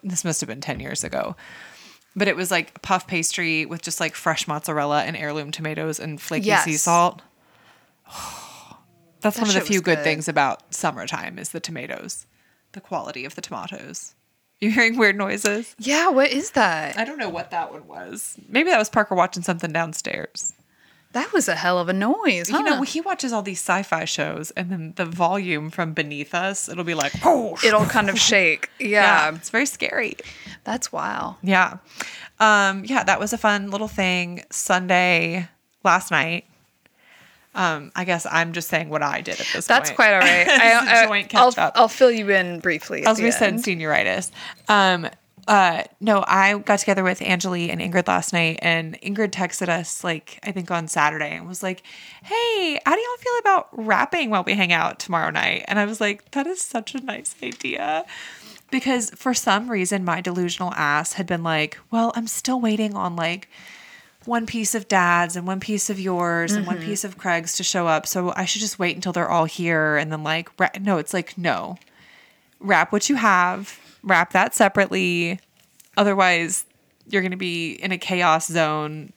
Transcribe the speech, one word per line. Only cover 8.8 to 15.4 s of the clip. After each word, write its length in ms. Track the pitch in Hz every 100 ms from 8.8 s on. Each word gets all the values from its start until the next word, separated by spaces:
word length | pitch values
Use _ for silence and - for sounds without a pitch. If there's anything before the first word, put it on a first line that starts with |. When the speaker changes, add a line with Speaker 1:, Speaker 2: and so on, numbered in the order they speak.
| _ _ _ _
Speaker 1:
That's 160 | 214 208
Speaker 2:
That 60 |
Speaker 1:
one 60 | 220
of 40 |
the 60 | 190
Speaker 2:
shit 60 | 185
Speaker 1:
few 80 | 202
Speaker 2:
was 40 |
Speaker 1:
good 140 | 175 160
Speaker 2:
good. 60 |
Speaker 1:
things 240 | 147 156 156
about 460 | 151 139 - _
summertime 640 | - 165 143 90 - - 180
is 100 | 180
the 100 | 165
tomatoes, 680 | - 160 - - - - - _ _ _ _
the 80 | -
quality 420 | _ 175 120 131
of 120 | 135 -
the 60 |
tomatoes. 720 | - 120 - - 135 170 - _ _ _ _ _
You 120 | 208
hearing 260 | 226 226 233
weird 180 | 214 196
noises? 600 | 196 202